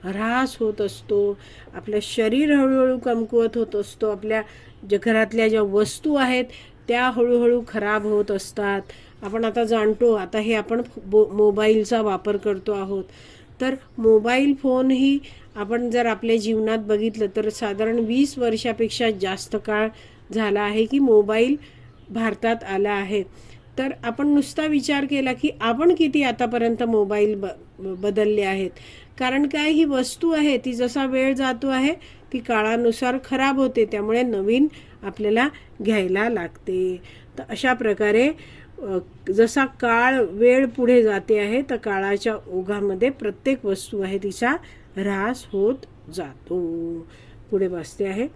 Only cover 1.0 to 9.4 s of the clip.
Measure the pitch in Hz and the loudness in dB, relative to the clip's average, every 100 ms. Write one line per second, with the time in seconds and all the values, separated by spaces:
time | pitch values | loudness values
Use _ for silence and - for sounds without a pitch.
1 | - 202 202 202 - - - - 196 208 | -4 0 0 -4 -12 -20 -18 -16 -6 -6
2 | 208 - 220 247 302 285 262 262 262 254 | -4 -2 0 2 2 4 4 4 2 2
3 | 254 233 220 240 226 233 226 208 202 - | 0 -2 0 0 0 0 -4 -4 -6 -4
4 | 214 202 214 220 208 - - - 196 202 | -4 -4 -2 -4 -4 -16 -20 -20 -4 -2
5 | 233 220 220 226 220 220 202 202 214 - | 2 2 2 2 2 2 2 2 0 -2
6 | 311 285 262 254 247 - - - - 240 | -2 0 2 0 -2 -10 -20 -20 -4 0
7 | 254 233 240 240 240 240 226 220 202 214 | 0 2 2 4 4 2 0 -4 -2 -2
8 | 208 208 208 196 - - 202 196 196 - | 0 0 0 -4 -6 -6 -2 -4 -6 -20
9 | - - 202 220 | -20 -16 -8 -4